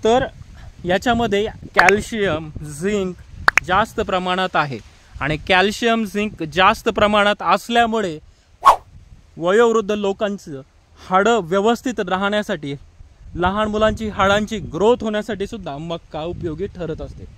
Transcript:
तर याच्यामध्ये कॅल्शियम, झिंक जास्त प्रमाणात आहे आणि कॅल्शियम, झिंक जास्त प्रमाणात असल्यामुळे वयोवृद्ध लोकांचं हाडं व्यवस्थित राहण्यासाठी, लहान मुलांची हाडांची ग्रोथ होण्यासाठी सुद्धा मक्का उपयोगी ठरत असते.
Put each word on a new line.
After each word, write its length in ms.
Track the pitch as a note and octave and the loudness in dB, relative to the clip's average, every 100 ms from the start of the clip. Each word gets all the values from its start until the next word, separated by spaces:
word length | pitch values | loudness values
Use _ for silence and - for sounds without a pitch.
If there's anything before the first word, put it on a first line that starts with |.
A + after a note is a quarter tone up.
तर 200 | A3 A#3+ C4+ - - - - - | 4 2 2 -8 -20 -18 -20 -10
याच्यामध्ये 640 | F3 F#3+ B3+ A#3 A#3 G3+ G#3+ | -2 0 2 0 2 0 -2
कॅल्शियम, 1040 | - - - F3+ G3+ - A3+ G3 D#3 D#3 - D3+ C#3+ | -6 -6 2 4 4 0 -2 -2 -2 -6 -12 -12 -6
झिंक 320 | F#3 G#3 F#3 F3 - - - - | -2 -2 -2 -8 -16 -6 -4 -4
जास्त 360 | - F#3 A3 - | 0 0 0 -2
प्रमाणात 480 | G3+ F#3+ F3+ F#3 F#3 | -2 -2 0 -2 0
आहे 240 | F3 D3 A#2+ - - - - | 0 -2 -4 -12 -20 -20 -8
आणि 160 | C3+ D#3 - | -4 -4 2
कॅल्शियम, 560 | F#3 G3 G3+ A#3 A3+ | 4 4 2 0 0
झिंक 380 | G#3+ F#3+ G#3 - | 0 -4 -6 -6
जास्त 460 | D#3+ D3+ F#3+ A3 - | -6 4 4 4 -2
प्रमाणात 480 | G#3 G#3 G#3 G3+ G#3 | 2 2 4 2 0
असल्यामुळे 760 | E3+ E3+ - A#3 A#3 A3+ G3 D#3 - _ _ _ - - - - - - _ - | 2 0 2 2 2 0 -2 -6 -14 _ _ _ 4 4 0 -20 -20 -20 _ -4
वयोवृद्ध 560 | E3 G#3 A#3 A3+ G3 | 2 4 6 4 0
लोकांचं 720 | G#3 G3 G3 G#3 G3+ - C3+ C3+ _ _ _ - | -2 -2 -2 -4 -4 -10 -14 -16 _ _ _ 0
हाडं 300 | F#3 G3+ A#3 | 2 4 2
व्यवस्थित 600 | E3+ F#3+ G3+ A#3+ C4+ A3+ | 2 2 2 2 -2 -4
राहण्यासाठी, 760 | F#3+ F#3 G3+ G#3 G#3 F3+ D3 C#3 - _ - _ - | -2 -2 0 -2 -2 -6 -6 -10 -12 _ -20 _ -16
लहान 340 | D#3+ F3 G3+ G#3+ | -2 -2 0 -2
मुलांची 400 | G#3+ G#3+ G#3+ A3 | 2 2 0 -6
हाडांची 500 | F3+ G3 G3+ G#3+ A3 | 0 2 2 0 -6
ग्रोथ 380 | C3+ C#3+ G3+ A#3+ | -8 0 2 2
होण्यासाठी 460 | A3 G#3 G#3 G#3 G3 | 0 -4 -4 -6 -6
सुद्धा 300 | A#3 E3+ C#3+ | -8 -10 -10
मक्का 460 | E3 E3+ _ D#3 | -8 -10 _ -10
उपयोगी 440 | E3 E3 E3 D#3 G3+ | -8 -6 -8 -6 -10
ठरत 340 | F3+ D#3+ D3+ | -8 -8 -8
असते. 240 | C#3 - G2+ | -10 -14 -18